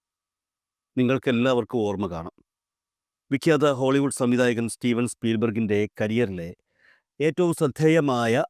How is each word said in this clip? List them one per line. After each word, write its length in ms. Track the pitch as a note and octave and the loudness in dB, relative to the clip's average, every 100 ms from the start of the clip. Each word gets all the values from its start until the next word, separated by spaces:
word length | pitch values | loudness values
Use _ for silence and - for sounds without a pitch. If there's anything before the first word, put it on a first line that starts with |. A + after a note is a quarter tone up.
| _ _ _ _ _ _ _ _ _ B2+ | _ _ _ _ _ _ _ _ _ -2
നിങ്ങൾക്കെല്ലാവർക്കും 840 | B2 C3 C3+ A#2 B2+ B2 G#2+ B2 | 0 0 0 0 0 0 -2 -2
ഓർമ്മ 260 | G#2 G2 G2 | -2 -2 -6
കാണും, 280 | E2+ E2+ - _ _ _ _ _ _ _ _ - | -8 -12 -16 _ _ _ _ _ _ _ _ -6
വിഖ്യാത 360 | C#3 E3 D3+ C#3+ | -2 0 2 2
ഹോളിവുഡ് 460 | B2+ C3 C#3 C#3 - | 2 2 2 0 0
സംവിധായകൻ 480 | B2 B2 B2 A#2 A#2 | 0 2 2 0 -4
സ്റ്റീവൻ 380 | - B2 A#2 A#2+ | -4 -2 0 -2
സ്പീൽബർഗിൻ്റെ 720 | - A2+ A2+ A2+ G#2+ G#2+ G#2 G#2 | -4 -2 0 -2 -2 0 0 -2
കരിയറിലെ 540 | - G#2+ A2+ A2 F2+ E2+ - _ _ _ _ _ - | -4 -2 0 -2 -4 -10 -14 _ _ _ _ _ -4
ഏറ്റവും 320 | D3+ D3+ F3 | -2 0 0
ശ്രദ്ധേയമായ 880 | E3 D3+ - D#3 D#3+ C#3+ B2 A#2 A#2+ - | 2 -2 2 2 4 2 2 2 0 0